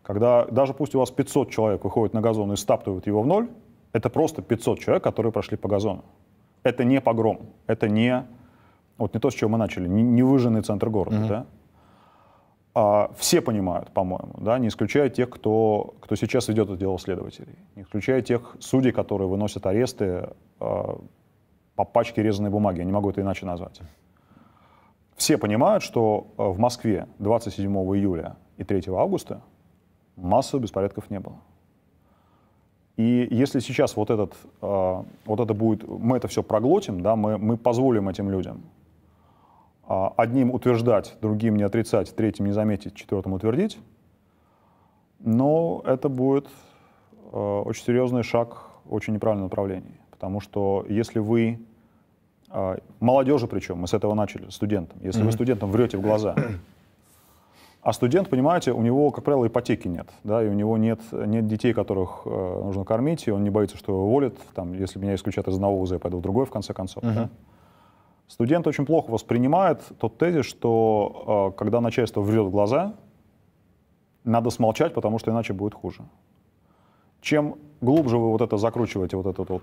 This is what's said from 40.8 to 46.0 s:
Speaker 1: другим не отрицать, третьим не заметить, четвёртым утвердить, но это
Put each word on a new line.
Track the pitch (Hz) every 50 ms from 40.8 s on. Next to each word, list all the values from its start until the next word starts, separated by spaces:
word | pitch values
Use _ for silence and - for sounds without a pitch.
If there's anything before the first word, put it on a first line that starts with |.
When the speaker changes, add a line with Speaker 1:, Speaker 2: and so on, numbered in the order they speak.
| 117 123 113 95 92 - - -
Speaker 1:
другим | - 107 107 104 113 113 107
не | 104
отрицать, | 104 98 101 117 110 - - 107 90 - -
третьим | - 113 107 98 - 101
не | 101
заметить, | 101 107 107 110 104 92 - - -
четвёртым | - - - 107 98 92 98
утвердить, | 98 92 101 110 117 151 202 214 - - - - _ _ _ _ _ _ _ _ _ _ _ _ _ _ _ _ _ _ _ _ _ _ _ _ _ _
но | - 117 110 120 131 147 156 165 170 165 - - -
это | - 131 127